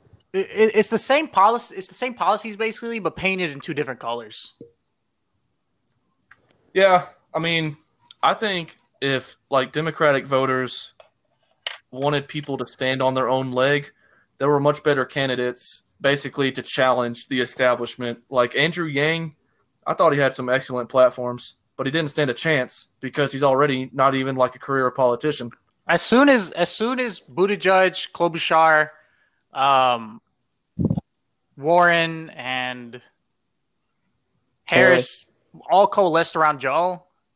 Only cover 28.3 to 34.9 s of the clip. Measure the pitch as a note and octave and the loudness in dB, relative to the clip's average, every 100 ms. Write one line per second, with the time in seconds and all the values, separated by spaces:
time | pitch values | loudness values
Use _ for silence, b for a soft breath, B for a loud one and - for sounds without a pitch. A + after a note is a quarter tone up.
28.3 | E3 - D#3+ D#3+ D#3 D3+ b b b b | -2 2 4 6 4 2 b b b b
29.3 | b b - C#3 C3+ B2+ A#2+ A2 A2+ _ | b b 0 2 4 4 0 -4 -16 _
30.3 | _ _ _ _ - - - _ _ _ | _ _ _ _ -4 -2 -2 _ _ _
31.3 | _ _ - D3 F3 F3 E3+ E3 D#3+ D#3+ | _ _ -8 2 4 4 4 0 -6 -14
32.3 | D#3 B2+ B2+ B2+ B2 A#2+ B2 _ _ _ | -12 -6 -6 -6 -8 -14 -18 _ _ _
33.3 | _ _ _ _ _ _ _ _ _ _ | _ _ _ _ _ _ _ _ _ _
34.3 | _ _ _ - E3+ F#3 | _ _ _ 0 4 6